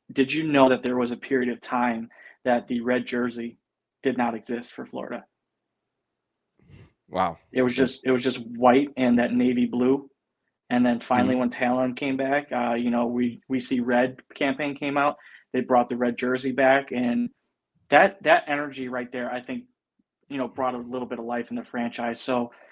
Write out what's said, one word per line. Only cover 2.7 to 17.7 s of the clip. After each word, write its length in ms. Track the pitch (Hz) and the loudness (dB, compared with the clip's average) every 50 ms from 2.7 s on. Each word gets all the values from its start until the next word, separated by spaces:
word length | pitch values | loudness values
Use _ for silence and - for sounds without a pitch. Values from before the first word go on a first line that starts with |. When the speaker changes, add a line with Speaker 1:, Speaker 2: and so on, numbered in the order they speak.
| 127 120 113 | -4 -4 0
Speaker 1:
red 240 | 120 123 127 123 | 0 0 0 -2
jersey 500 | - 127 120 123 123 120 120 117 117 110 - _ _ _ _ _ _ _ _ - | -2 -2 -2 -2 -2 -4 -6 -8 -10 -12 -14 _ _ _ _ _ _ _ _ -4
did 160 | 135 120 117 | -2 0 0
not 160 | 120 117 113 | 0 -2 -2
exist 400 | 110 104 - 123 117 120 - - | -6 -6 -6 -8 -8 -8 -10 -14
for 100 | - 127 | -16 -14
Florida? 400 | - - 127 - - 120 117 - _ _ _ _ _ _ _ _ _ _ _ _ _ _ _ _ _ _ _ _ _ _ _ _ _ _ _ _ _ - - - - _ _ _ _ | -12 -10 -10 -10 -10 -10 -12 -14 _ _ _ _ _ _ _ _ _ _ _ _ _ _ _ _ _ _ _ _ _ _ _ _ _ _ _ _ _ -20 -20 -20 -20 _ _ _ _
Speaker 2:
Wow. 300 | - 90 92 85 85 - _ _ | -4 -2 -2 -2 -2 -6 _ _
Speaker 1:
It 120 | - 131 127 | 0 0 0
was 140 | 123 120 | 2 2
Speaker 2:
That's 160 | - 131 123 - | 2 2 0 0
Speaker 1:
just, 100 | - - | -2 -2
it 60 | 127 | 0
was 120 | 131 123 120 | 0 2 0
just 240 | 131 123 - 117 | -2 -4 -4 -8
white 440 | 113 120 117 123 127 123 139 147 143 - 131 | -10 -4 4 6 6 6 6 4 2 -2 0
and 200 | 131 123 120 120 | 2 2 4 4
that 140 | 120 120 120 | 2 2 2
navy 320 | 123 123 127 123 123 123 | 2 2 2 2 2 0
blue. 460 | 113 113 123 123 127 135 139 139 - _ _ _ _ _ _ _ _ _ _ _ - | 0 0 0 2 2 2 0 -2 -8 _ _ _ _ _ _ _ _ _ _ _ -4
And 160 | 120 123 123 | 0 2 2
then 140 | 123 120 117 | 2 2 0
finally, 340 | - - 127 123 123 131 127 | -2 0 2 2 2 2 2
Speaker 2:
Mm-hmm. 60 | 127 | 0
Speaker 1:
when 100 | 123 123 | 0 -2
Talon 440 | - - 127 123 127 127 127 127 123 | -2 -2 -2 0 0 0 0 -2 -2
came 220 | 123 147 139 135 | -4 -4 -4 -2
back, 340 | 131 135 135 139 147 143 - | -2 -2 0 -2 -2 -2 -2
uh, 220 | 131 123 120 120 120 | -4 -2 -2 0 -2
you 160 | 117 120 120 | 0 0 0
know, 180 | 117 120 120 | 0 0 0
we, 360 | 120 120 123 123 120 117 - - - | 0 0 0 0 -2 -2 -6 -6 -4
We 120 | 135 131 | -4 -4
See 200 | 123 - 135 123 | -2 -2 -2 -2
Red 420 | 120 120 123 120 127 127 131 - - _ - | 0 2 2 2 2 0 -2 -8 -18 _ -8
campaign 400 | - 151 139 135 135 151 143 139 | -4 -4 -2 -2 -2 -4 -6 -6
came 220 | 135 147 143 143 | -6 -6 -2 0
out. 200 | 147 143 143 139 - - - - - _ _ - | 0 0 0 0 -4 -10 -20 -20 -20 _ _ -4
They 80 | 127 | -4
brought 300 | 123 127 127 123 120 - | 0 4 4 4 4 4
the 80 | 127 120 | 0 0
red 180 | 123 123 120 | 0 -2 -2
jersey 360 | - 127 123 127 127 131 135 123 | -2 -2 -2 -2 -2 -2 -4 0
back, 400 | 123 135 131 135 139 139 - - | 2 4 6 6 4 2 0 -2
and 360 | 123 123 120 120 120 120 120 - _ _ _ _ _ _ _ | -2 0 0 0 0 -2 -2 -6 _ _ _ _ _ _ _